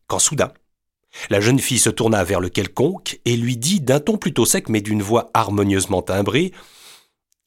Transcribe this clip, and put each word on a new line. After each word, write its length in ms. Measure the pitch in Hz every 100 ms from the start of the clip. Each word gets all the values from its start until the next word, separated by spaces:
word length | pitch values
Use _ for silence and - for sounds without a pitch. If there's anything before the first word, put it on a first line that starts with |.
| -
quand 100 | 95
soudain, 360 | - 143 - - _ _ _ _ _ - -
la 120 | 101
jeune 180 | 113 131
fille 180 | - 120
se 120 | 113
tourna 340 | 110 113 104
vers 160 | 90 92
le 80 | 92
quelconque 720 | - 92 - 151 190 - -
et 100 | 120
lui 220 | 117 120 117
dit 240 | 147 196
d'un 180 | 123 147
ton 160 | -
plutôt 300 | 208 180 123
sec 240 | 110 190 -
mais 100 | 110
d'une 220 | 104 107
voix 280 | 98 113 -
harmonieusement 680 | 113 101 101 98 95 92 92
timbrée, « 520 | - 95 98 127 185 - - - - - _ _ _ _